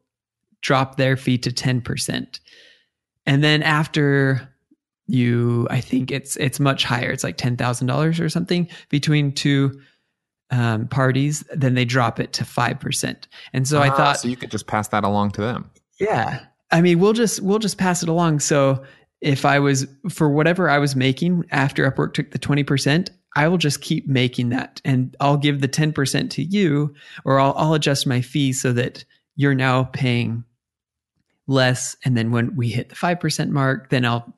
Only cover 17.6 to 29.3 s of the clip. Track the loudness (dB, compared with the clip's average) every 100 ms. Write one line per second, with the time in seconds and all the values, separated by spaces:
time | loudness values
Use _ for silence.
17.6 | -2 -2 0 0 0 0 2 0 0 2
18.6 | 2 0 -4 -20 _ _ -2 0 2 4
19.6 | 4 2 -2 -8 -10 0 2 4 2 2
20.6 | 2 2 2 2 0 2 0 0 0 0
21.6 | 0 0 0 0 -2 -4 -6 -6 -2 0
22.6 | 0 0 2 2 0 -8 _ 0 2 2
23.6 | 0 -2 -4 -4 0 0 0 0 -2 -2
24.6 | -6 -8 -2 0 -2 -2 0 2 2 0
25.6 | -2 0 -2 0 -2 -2 -4 -6 -2 0
26.6 | 2 2 -2 -6 -18 -8 0 4 4 2
27.6 | 0 2 0 0 0 -2 -2 -2 0 0
28.6 | 0 0 -2 -6 -18 _ _